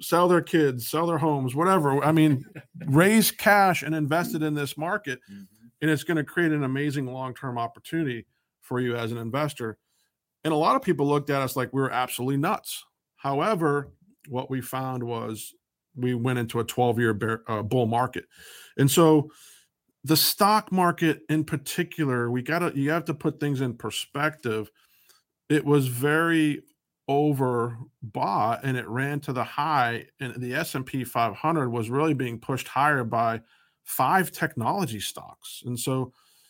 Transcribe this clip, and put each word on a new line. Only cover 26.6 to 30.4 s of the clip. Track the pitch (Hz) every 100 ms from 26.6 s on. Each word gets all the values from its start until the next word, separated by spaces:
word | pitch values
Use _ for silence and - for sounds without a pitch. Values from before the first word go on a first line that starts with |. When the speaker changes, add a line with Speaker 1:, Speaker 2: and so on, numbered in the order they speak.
| - _ _ _ -
Speaker 1:
overbought | 143 151 135 127 120 117 117 - _ 113 131 156 190 110 117
and | 135 127
it | 104
ran | 120 139 147
to | 147
the | 127
high, | 110 - 151 147 120 113 - -
and | 123
the | 120